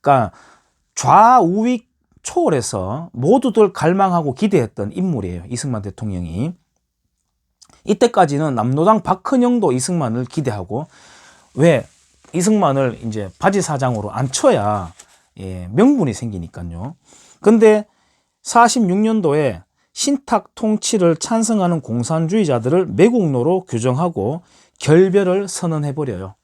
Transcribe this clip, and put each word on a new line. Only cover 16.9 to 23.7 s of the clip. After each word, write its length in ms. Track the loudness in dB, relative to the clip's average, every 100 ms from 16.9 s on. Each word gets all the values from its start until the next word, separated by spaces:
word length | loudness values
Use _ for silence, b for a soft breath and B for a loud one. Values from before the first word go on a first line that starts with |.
| -14 b b b b
근데 440 | 2 6 6 4 -2 _ _ _ _ _
사십육 560 | -2 4 4 4 0 0
년도에 640 | 0 0 0 0 0 -4 _ _ _
신탁 640 | -6 -2 -2 0 -2 -2
통치를 600 | -6 -2 -2 -2 2 2 0
찬성하는 640 | -2 -2 0 0 0 -2
공산주의자들을 1040 | -4 -4 -2 -2 0 0 2 0 2 0 0
매국노로 800 | 2 2 4 0 0 0 -2
규정하고 800 | -4